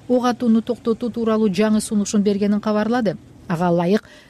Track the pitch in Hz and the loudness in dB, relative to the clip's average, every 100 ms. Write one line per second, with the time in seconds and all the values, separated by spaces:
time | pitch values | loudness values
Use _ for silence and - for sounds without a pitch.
0 | - 247 247 240 240 226 220 226 233 220 | -2 0 0 0 0 0 0 -4 -4 -4
1 | 240 226 220 220 220 180 214 214 - 208 | -4 -4 -2 0 0 2 0 0 0 -2
2 | 202 214 202 202 202 208 220 208 220 247 | 0 0 0 0 0 0 0 0 0 0
3 | 202 - - - - 165 180 170 175 214 | -2 -4 -10 -16 -6 -2 0 2 2 0
4 | - - - | -2 -20 -14